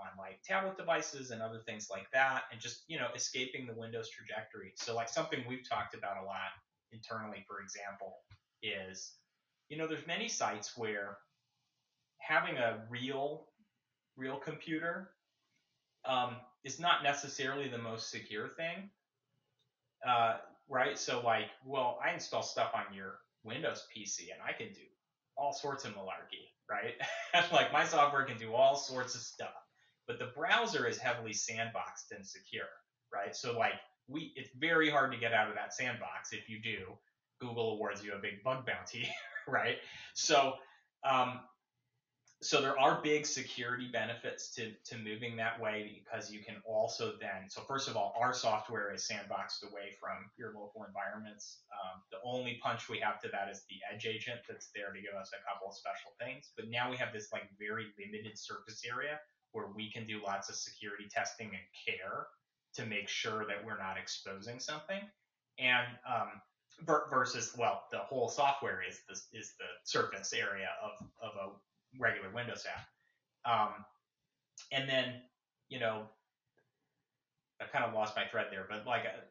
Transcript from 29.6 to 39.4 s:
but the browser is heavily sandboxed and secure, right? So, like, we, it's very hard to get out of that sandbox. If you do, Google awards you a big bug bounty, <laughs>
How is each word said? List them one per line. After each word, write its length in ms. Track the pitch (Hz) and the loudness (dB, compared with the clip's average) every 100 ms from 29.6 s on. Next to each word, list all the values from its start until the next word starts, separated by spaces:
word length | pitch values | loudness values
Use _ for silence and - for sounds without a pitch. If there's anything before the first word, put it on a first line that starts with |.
| - _ _ _ - | -18 _ _ _ -8
but 120 | 123 | -6
the 120 | 117 143 | -6 -2
browser 520 | 175 220 220 151 120 | 4 6 6 2 2
is 100 | 110 | 2
heavily 340 | 127 117 113 | 0 0 -2
sandboxed 800 | 107 - 113 113 110 101 - - 101 | -2 -2 -2 -2 -2 -6 -10 -12 -12
and 100 | 98 | -12
secure, 420 | - - 110 - - _ _ _ | -16 -10 -8 -8 -10 _ _ _
right? 220 | 101 104 - | -2 -2 -2
So, 220 | 123 117 | 0 4
like, 180 | 107 - - _ - | 4 2 -8 _ -6
we, 260 | 151 160 131 | -6 -4 -8
it's 140 | 117 127 | -12 0
very 340 | 165 160 156 | 6 8 8
hard 220 | 143 131 | 8 6
to 60 | 120 | 4
get 140 | 117 | 6
out 160 | 113 107 | 6 6
of 60 | 107 | 2
that 180 | - | -4
sandbox. 600 | - 127 110 104 110 - | -2 -2 -2 -4 -6 -6
If 160 | 107 113 | -8 -6
you 100 | 107 | -6
do, 360 | 110 98 92 - _ _ _ - | -4 -4 -6 -12 _ _ _ -10
Google 340 | 123 117 113 107 | -4 0 2 2
awards 280 | 104 104 | -2 -2
you 100 | 104 | -4
a 60 | 101 | -4
big 240 | 104 98 | -4 -2
bug 220 | 131 127 117 | 0 0 0
bounty, 420 | 107 - 120 127 - - | -4 -4 -4 -4 -6 -8
<laughs> 180 | - | -8